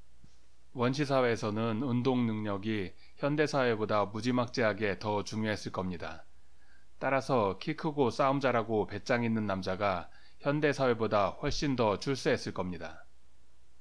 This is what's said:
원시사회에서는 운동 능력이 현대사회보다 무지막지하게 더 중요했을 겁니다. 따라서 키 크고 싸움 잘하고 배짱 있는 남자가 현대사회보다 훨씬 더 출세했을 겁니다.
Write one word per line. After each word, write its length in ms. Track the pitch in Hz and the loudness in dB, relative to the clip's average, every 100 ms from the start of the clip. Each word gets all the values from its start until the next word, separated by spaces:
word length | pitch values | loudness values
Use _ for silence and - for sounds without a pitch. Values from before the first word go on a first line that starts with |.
| - - - - - - - | -14 -14 -14 -14 -14 -14 -10
원시사회에서는 1080 | 131 120 135 139 135 123 110 113 107 113 110 | 0 2 2 2 4 4 2 0 0 0 0
운동 420 | 139 120 123 127 117 | 2 2 4 4 2
능력이 680 | 107 104 101 107 110 90 - - - | 0 -2 -2 -2 -2 -4 -8 -12 -4
현대사회보다 880 | 143 151 151 147 123 110 107 107 98 | 0 2 2 2 2 2 2 2 2
무지막지하게 920 | 107 117 123 117 - 113 101 107 92 | 0 0 2 0 2 2 2 0 0
더 240 | 107 104 | -2 -2
중요했을 480 | 95 107 110 101 - | -2 -2 -2 -2 -4
겁니다. 520 | - 92 87 82 82 - - - - - - - - | -4 -4 -4 -8 -10 -12 -12 -14 -14 -12 -12 -12 -4
따라서 600 | 135 135 127 131 101 92 | 0 0 2 4 4 2
키 160 | - 151 | -4 -4
크고 340 | 160 147 123 | -2 2 2
싸움 300 | - 139 139 | 4 2 4
잘하고 480 | 131 120 107 110 98 | 4 2 2 2 2
배짱 360 | 101 - 123 | -2 0 2
있는 220 | 117 113 107 | 4 2 0
남자가 640 | 95 95 92 101 90 82 - - - | 0 -2 0 0 0 -4 -12 -14 -6
현대사회보다 920 | 143 147 151 135 135 113 110 104 95 | -2 2 2 4 2 2 2 4 4
훨씬 460 | - 143 - 147 123 | 2 0 0 2 4
더 240 | 113 95 | 4 2
출세했을 540 | 139 135 160 117 - | 0 0 2 0 0
겁니다. 520 | 95 92 85 80 80 - - - - - - - - | -4 -4 -6 -8 -10 -12 -14 -14 -14 -12 -14 -14 -14